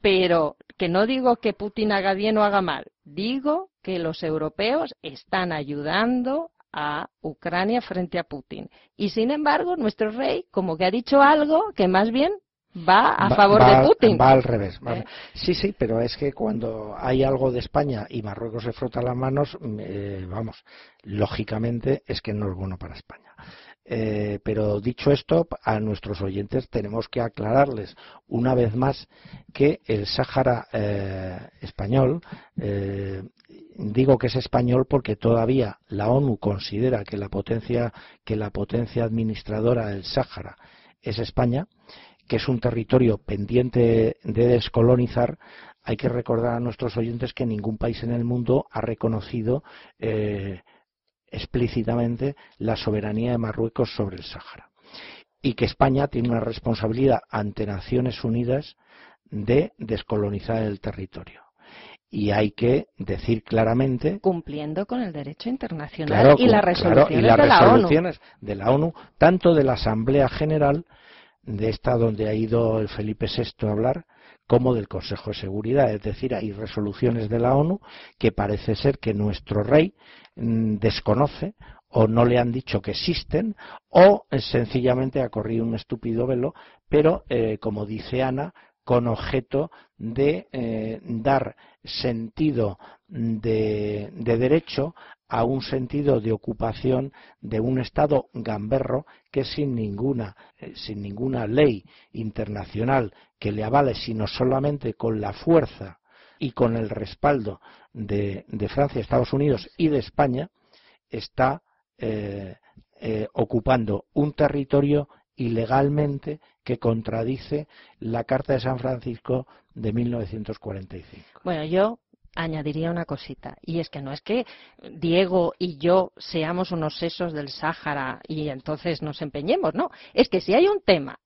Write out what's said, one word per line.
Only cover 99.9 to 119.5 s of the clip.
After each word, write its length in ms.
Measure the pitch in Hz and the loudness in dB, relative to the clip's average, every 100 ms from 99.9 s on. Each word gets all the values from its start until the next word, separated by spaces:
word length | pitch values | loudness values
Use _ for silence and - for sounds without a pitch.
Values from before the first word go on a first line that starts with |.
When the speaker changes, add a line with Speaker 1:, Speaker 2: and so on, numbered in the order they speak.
| 101 127 127 107 - - _ | -2 -2 -2 -6 -12 -20 _
Speaker 2:
eh, 160 | - - | -18 -16
sin 240 | - 101 | -12 -10
ninguna 460 | 101 101 131 127 107 | -10 -6 -4 -4 -2
ley 380 | 120 147 107 - _ _ | 4 4 2 -8 _ _
internacional 1000 | - 110 104 104 104 95 104 117 135 110 _ _ _ | -10 -8 -6 -6 -6 -8 -4 0 0 -2 _ _ _
que 140 | 104 | -6
le 120 | 104 | -4
avale, 300 | 107 135 139 | 0 2 2
sino 320 | 113 - 110 104 | -2 -6 -4 -4
solamente 680 | - 127 135 143 147 120 | -2 0 0 -2 -4 -6
con 260 | 107 117 110 | -6 -4 -4
la 120 | 104 | -6
fuerza 640 | 101 - 165 135 - 98 85 _ _ _ _ | -6 4 4 4 -8 -16 -18 _ _ _ _
y 140 | 143 | -8
con 240 | - 120 113 | 0 0 2
el 140 | 110 | -4
respaldo 720 | 104 104 - 147 143 104 98 - - _ | -6 -10 -2 2 2 -2 -8 -16 -20 _
de, 520 | - 104 101 101 95 - | -12 -4 -2 -2 -6 -10
de 200 | 107 101 | -6 -4
Francia, 320 | - 143 131 | 0 0 -2
Estados 320 | 127 123 123 | -2 0 0
Unidos 360 | 135 143 127 - _ | 0 2 0 -4 _
y 100 | 160 | 0
de 100 | 143 | 0
España, 520 | 110 - 143 123 165 _ _ _ _ _ _ | -2 0 0 0 -6 _ _ _ _ _ _
está, 540 | 117 - - 131 147 _ _ _ _ | -12 -10 0 0 0 _ _ _ _
eh, 600 | 113 107 104 101 98 - _ _ _ _ | -6 -4 -6 -8 -12 -14 _ _ _ _
eh, 280 | - 110 107 | -6 -6 -6
ocupando 720 | - 113 120 107 127 110 101 - | -4 -2 -2 0 0 0 -4 -4
un 200 | - 147 | -2 -2
territorio 720 | - 147 143 135 143 143 147 143 _ _ _ | 2 0 0 0 2 4 2 0 _ _ _
ilegalmente 1040 | 120 113 113 131 143 147 147 139 - 151 _ _ | -2 -2 0 2 2 0 -2 -4 -8 -12 _ _
que 160 | - 120 | -6 -2
contradice 880 | 120 113 110 110 113 131 - 147 151 - - _ | 0 0 -2 -4 -4 -6 -4 -6 -8 -18 -20 _
la 260 | 110 117 | -6 -4
Carta 280 | 117 135 - | 0 -2 0
de 60 | 135 | -2
San 180 | 117 127 | 0 -4
Francisco 680 | 127 127 123 117 - 127 131 | -4 -6 -8 -10 -4 -4 -4